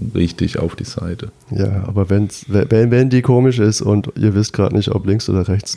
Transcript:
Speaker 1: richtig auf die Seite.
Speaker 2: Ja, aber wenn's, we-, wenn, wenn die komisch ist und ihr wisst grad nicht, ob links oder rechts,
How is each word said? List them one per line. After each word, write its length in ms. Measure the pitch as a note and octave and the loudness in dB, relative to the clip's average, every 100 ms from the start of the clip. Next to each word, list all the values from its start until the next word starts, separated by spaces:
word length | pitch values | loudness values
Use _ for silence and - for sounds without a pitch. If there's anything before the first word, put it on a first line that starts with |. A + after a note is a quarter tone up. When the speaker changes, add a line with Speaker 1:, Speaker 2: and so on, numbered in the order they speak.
| - | -4
Speaker 1:
richtig 460 | - E2+ - E2+ - | -2 -2 -2 -4 -2
auf 160 | E2 - | -6 -6
die 80 | |
Seite. 480 | - - E2+ F2 - - - | -10 -8 -8 -8 -12 -16 -8
Speaker 2:
Ja, 320 | G2+ G2 G2 F#2+ | -4 -2 -2 -2
aber 220 | G2+ F#2 | -2 0
wenn's, 340 | G2+ G#2 - - | 0 -2 -6 -2
we-, 200 | G2+ - | 0 2
wenn, 240 | A2 A#2 | 4 4
wenn 180 | A#2+ C3 | 4 4
die 120 | B2+ | 2
komisch 360 | B2 B2 C3 A#2+ | 4 4 4 4
ist 220 | G#2+ G#2+ | 2 2
und 320 | G#2 G#2 - - | 0 0 0 0
ihr 200 | G#2+ G2+ | 2 2
wisst 160 | G#2+ | 0
grad 200 | - G2 | 0 0
nicht, 180 | G#2 G2+ | 0 0
ob 140 | G2+ | -2
links 240 | G2 G#2+ - | 0 -2 0
oder 200 | F#2+ F2+ | 0 0
rechts, 260 | G2+ - | -2 -4